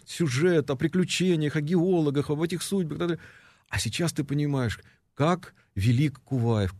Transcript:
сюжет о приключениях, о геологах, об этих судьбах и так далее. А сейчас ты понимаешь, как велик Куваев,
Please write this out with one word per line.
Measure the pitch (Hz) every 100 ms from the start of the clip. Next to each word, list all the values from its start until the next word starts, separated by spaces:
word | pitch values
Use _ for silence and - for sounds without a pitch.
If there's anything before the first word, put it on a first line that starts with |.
сюжет | - - 160 123 180 165 143
о | 131
приключениях, | 160 185 170 - 180 165 147 156
о |
геологах, | 147 180 185 175 147 139 143
об | 147
этих | 170 175
судьбах | - 196 160 156
и |
так | 175
далее. | 160 - - - _ _
А | 104
сейчас | 110 - 156
ты | -
понимаешь, | 139 143 147 139 117 - - _ _
как | - 156 180 - - _ 95
велик | 110 120 151 -
Куваев, | _ 131 117 110 92